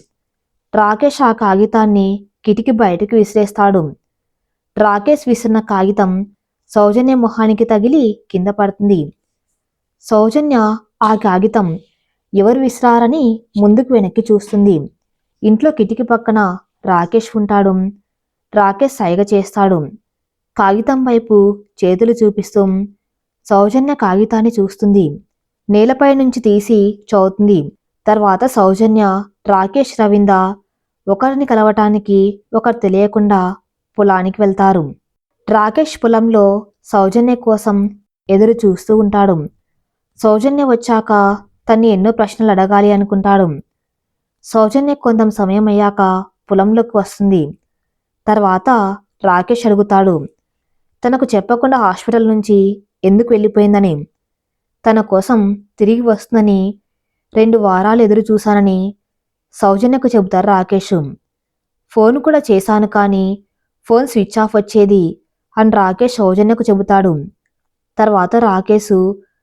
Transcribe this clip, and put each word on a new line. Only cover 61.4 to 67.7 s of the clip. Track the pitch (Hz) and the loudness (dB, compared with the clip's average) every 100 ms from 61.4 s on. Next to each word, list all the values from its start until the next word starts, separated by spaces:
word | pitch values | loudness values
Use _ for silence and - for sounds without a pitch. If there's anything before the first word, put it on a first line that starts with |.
| _ _ _ _ _ | _ _ _ _ _
"ఫోన్ | 226 214 277 | 0 2 2
కూడా | 302 302 285 | 0 -2 0
చేశాను | 190 190 214 208 | -2 0 -2 0
కానీ | 208 202 196 190 196 _ _ _ _ | 0 0 0 -2 -6 _ _ _ _
ఫోన్ | - 233 269 | -2 0 0
స్విచ్ | 233 202 226 | -2 -2 -2
ఆఫ్ | 214 214 | -2 -2
వచ్చేది" | 208 220 202 196 165 - _ _ _ - | 0 0 2 2 0 -6 _ _ _ -2
అని | 220 | 0
రాకేష్ | 214 185 185 247 | 2 0 0 -2
సౌజన్యకు | 226 190 185 208 226 233 | 0 0 2 0 0 0
చెబుతాడు. | 196 202 196 190 151 160 _ _ _ _ | -2 0 0 0 -2 -8 _ _ _ _